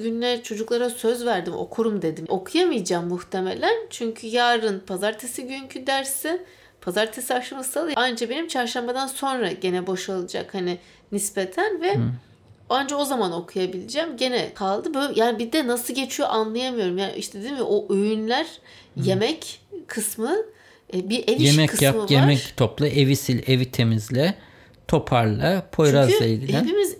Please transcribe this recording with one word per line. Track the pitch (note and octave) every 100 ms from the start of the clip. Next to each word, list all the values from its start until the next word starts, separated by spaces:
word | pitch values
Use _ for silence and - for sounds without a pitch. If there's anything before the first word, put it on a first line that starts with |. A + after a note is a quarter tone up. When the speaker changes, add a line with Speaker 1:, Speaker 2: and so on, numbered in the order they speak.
Speaker 1:
gününe | A3+ A#3 A#3+ A#3+
çocuklara | A#3+ G#3 A3+ A#3+ A#3+
söz | A#3 A3+ A#3+ A#3
verdim, | F#3+ F3
okurum | - F3 - A3+ G3+
dedim. | E3 D#3 D#3+
Okuyamayacağım | F#3+ F#3 D#4+ F4+ B3 F3 F3 F3
muhtemelen. | F3 - F#3+ F#3 A#3 E4 A4+ G#4
Çünkü | - A#3 A3+ A3+
yarın | A#3+ A#3+ A#3 A3 F#3+
pazartesi | - F#3 G#3 A3 B3 - B3+
günkü | C4+ C4 C4+ C4
dersi, | C4+ C4+ - D4+ F4+ - - - _
pazartesi | - F3+ A3 - B3
akşamı | B3+ B3+ C4+
salı. | B3+ C#4+ E4 C4+
Anca | B3+ A#3 A3+
benim | C#4 E4
çarşambadan | C4 A#3 B3+ A#3+ B3+ C4+
sonra | C4 C#4 C4 F#3+
gene | - F#3 F3+ F#3
boşalacak | F#3 - F#3+ F3 - -
hani | G3 F3+ F3 - - _
nispeten | G3+ - - F#3+ E4 G#4 F4
ve | F4+ G4+
Speaker 2:
Hı. | A#2+ B2 - - _ - -
Speaker 1:
anca | C4 C4+ C#4+
o | C#4
zaman | C4 F#3+
okuyabileceğim. | E3+ F3 F#3+ F#3 F#3 F#3+ C#4 E4 A#3+
Gene | B3+ A#3+ D#3+
kaldı. | - F#3+ G#3 E4
Böyle, | C#4+ C#4 A3
yani | A#3 A3
bir | A#3
de | D#4 B3
nasıl | A#3+ A#3+
geçiyor | C4 B3+ - C#4+
anlayamıyorum. | A3 A3 A3+ C4 A#3+ F#3 F3+
Yani | G3 -
işte | G3 G3+
değil | A3+
mi | C#4
o | - G3+ G#3
öğünler, | G3 G#3 G#3+ A3 B3+ D#4+
Speaker 2:
Hı. | - - - - C#3 C3+
Speaker 1:
yemek | F#3+ A#3 D#4+ - - _ G4 -
kısmı, | A#3 - - A#3 G4+ A4 - - - -
e, | F#3 F#3+
bir | A#3+ -
ev | B3+
işi |
Speaker 2:
Yemek | C3+ D3+ D3+
Speaker 1:
kısmı | - C#3
Speaker 2:
yap, | C3+
Speaker 1:
var. | -
Speaker 2:
yemek | C#3 C#3 C3+ - -
topla, | - - D3
evi | C#3+ C3+ C#3
sil, | - B2 -
evi | C3 B2
temizle, | - A#2 A2+ G#2 B2 E3 - - - - - -
toparla, | D#3 - B2 A2 G#2+ D3+ F#3+ -
Poyraz'la | - D3+ C#3+ C3
Speaker 1:
Çünkü | G#4 A2+
Speaker 2:
ilgilen. | A2 C3+ C#3
Speaker 1:
hepimiz | B3 G4+ F#4+